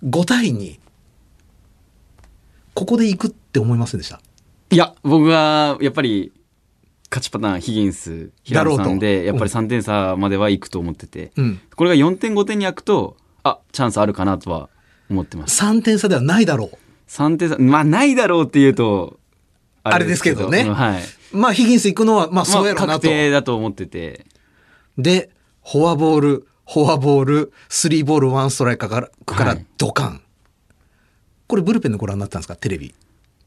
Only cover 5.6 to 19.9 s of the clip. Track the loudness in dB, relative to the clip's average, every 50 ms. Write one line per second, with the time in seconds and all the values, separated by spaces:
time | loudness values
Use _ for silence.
5.6 | 2 0 0 -2 -2 -2 0 0 -2 0 0 -2 -4 -6 -10 _ _ _ _ _
6.6 | _ _ _ _ _ _ _ _ _ _ -8 -8 -8 -6 -6 -4 -4 -2 -4 -4
7.6 | -4 -4 -2 0 0 0 -2 -4 -10 -12 -12 -12 -14 -16 -20 _ _ -4 -2 0
8.6 | 0 0 0 0 0 0 -2 0 0 0 0 0 0 -2 -2 -2 -2 -2 -2 -4
9.6 | -4 -2 -2 -4 -2 -2 -2 -2 -2 -2 -2 -2 0 0 0 0 2 0 0 -2
10.6 | -4 -8 -10 -8 -8 -8 -10 -12 -14 -18 -16 -16 -16 -10 -4 -2 -2 -2 -2 -6
11.6 | -12 _ _ 0 2 4 6 4 4 4 2 0 -4 -2 0 0 0 0 -2 -2
12.6 | -2 -4 -6 -4 -2 0 0 0 0 -4 -8 _ _ _ _ _ -4 -2 -2 -4
13.6 | _ _ -6 -4 -2 -2 0 0 0 0 0 -2 -2 -2 -2 -2 -4 -6 -8 -8
14.6 | -8 -12 _ _ _ _ _ _ _ -6 -4 -4 -4 -6 -10 -10 -6 -4 -2 0
15.6 | 0 2 0 2 2 2 0 0 0 0 0 0 0 2 2 2 2 2 0 -2
16.6 | -4 -8 -12 -18 _ _ _ _ _ -16 -6 -2 0 0 0 0 0 -2 0 2
17.6 | 4 4 4 4 4 2 2 4 2 2 4 2 2 2 2 2 0 2 4 6
18.6 | 6 6 6 4 2 0 0 -2 -4 -6 -10 -18 _ _ _ _ _ _ _ _
19.6 | _ _ _ _ _ 0